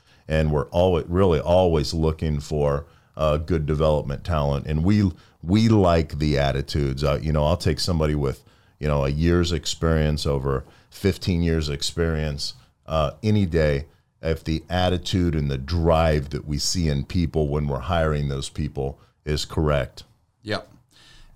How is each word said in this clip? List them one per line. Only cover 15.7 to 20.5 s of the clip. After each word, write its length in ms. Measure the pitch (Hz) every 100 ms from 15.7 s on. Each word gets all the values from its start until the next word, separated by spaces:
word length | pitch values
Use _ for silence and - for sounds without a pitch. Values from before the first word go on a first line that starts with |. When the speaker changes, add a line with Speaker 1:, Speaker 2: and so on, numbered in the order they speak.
| 85 82 80 82 76 69
Speaker 1:
that 160 | 67 -
we 140 | 71
see 280 | - 92 82
in 160 | 71
people 440 | 65 87 78 80 73
when 200 | 73 73
we're 120 | 65
hiring 500 | 65 85 78 73 71
those 200 | 69 67
people 500 | - 73 71 67 71 _ _ 73
is 200 | 76 -
correct. 580 | - 76 71 - - - _ _ _
Speaker 2:
Yep. 280 | 104